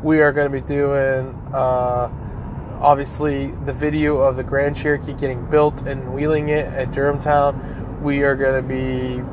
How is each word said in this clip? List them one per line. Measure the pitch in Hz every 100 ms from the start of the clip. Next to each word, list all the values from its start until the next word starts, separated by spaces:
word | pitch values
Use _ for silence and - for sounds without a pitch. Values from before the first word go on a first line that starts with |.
We | 151 156
are | 147
gonna | 139 143
be | 139
doing, | 123 143 143 139 135 131 131 127 -
uh, | 135 127 127 123 123 120 - - - - - - -
obviously | 143 139 139 - 151 139 135 123 139
the |
video | 127 151 151 147 143
of | 135 127
the |
Grand | 127 139 143 143
Cherokee | 151 143 147
getting | 135 139 123 123
built | 151 151 -
and | 131 135 127
wheeling | 131 151 156 147
it | 151 -
at | 143 127
Durhamtown. | 135 143 143 151 147 143 135 - - - -
We | 147 143
are | 139 135
gonna | 135 131
be | 127 131 131 127 127 123 120